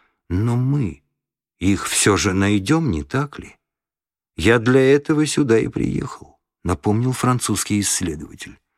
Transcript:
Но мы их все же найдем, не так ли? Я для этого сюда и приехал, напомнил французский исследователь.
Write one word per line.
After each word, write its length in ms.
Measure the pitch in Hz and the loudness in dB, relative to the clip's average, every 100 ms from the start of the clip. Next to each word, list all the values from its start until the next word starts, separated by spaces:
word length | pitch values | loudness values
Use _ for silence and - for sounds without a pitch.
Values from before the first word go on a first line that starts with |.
| _ _ - | _ _ -6
Но 280 | 90 117 120 | -2 0 0
мы 460 | 127 147 101 71 _ _ _ _ _ - | 0 -2 -4 -8 _ _ _ _ _ -4
их 300 | 92 98 - | 0 0 -2
все 280 | - 110 95 | 0 2 2
же 160 | 101 | 2
найдем, 580 | 95 98 104 95 160 151 | 0 0 0 0 0 0
не 120 | 80 | -4
так 380 | 71 135 143 - | -4 -6 -6 -10
ли? 160 | - _ _ _ _ _ _ _ _ - | -20 _ _ _ _ _ _ _ _ -2
Я 240 | 92 117 | 2 2
для 200 | 110 131 | 4 4
этого 460 | 131 143 143 151 151 | 6 4 2 0 0
сюда 320 | - 139 113 | 0 2 2
и 80 | - | 0
приехал, 720 | - - - - - - _ _ _ | -4 -4 -4 -6 -12 -20 _ _ _
напомнил 500 | 90 90 107 107 127 | -4 -2 0 0 0
французский 680 | 123 127 123 - 101 - 104 | -2 -2 0 -2 -4 -2 -2
исследователь. 800 | 95 - 90 76 73 - - - _ | 0 -2 -4 -8 -12 -16 -20 -20 _